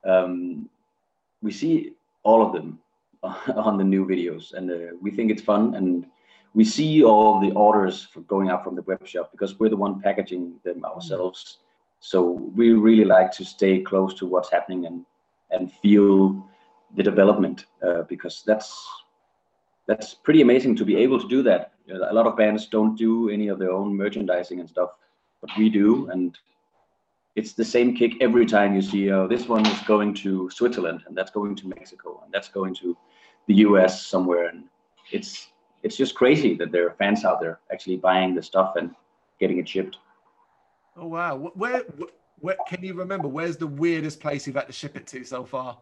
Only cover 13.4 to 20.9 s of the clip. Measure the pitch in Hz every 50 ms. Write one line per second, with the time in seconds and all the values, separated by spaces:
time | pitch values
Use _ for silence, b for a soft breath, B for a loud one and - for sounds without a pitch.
13.4 | 95 - - - 101 98 95 92 95 - 98 95 95 95 95 - 98 90 90 90
14.4 | 90 - - 87 - - 92 90 87 82 87 87 87 _ _ _ _ _ _ _
15.4 | _ _ 92 92 90 90 _ _ - 101 104 104 101 101 98 95 95 95 95 98
16.4 | b b b b b b b b _ _ - 98 95 101 95 104 95 101 101 -
17.4 | 92 - - - - _ _ _ - 90 87 85 - _ 87 - - 85 - -
18.4 | - 107 107 107 - - - - - - - - _ _ _ _ _ _ _ _
19.4 | _ _ _ _ _ _ _ _ _ - 110 - - - - _ _ - 151 160
20.4 | 135 120 123 127 123 131 110 - 101 95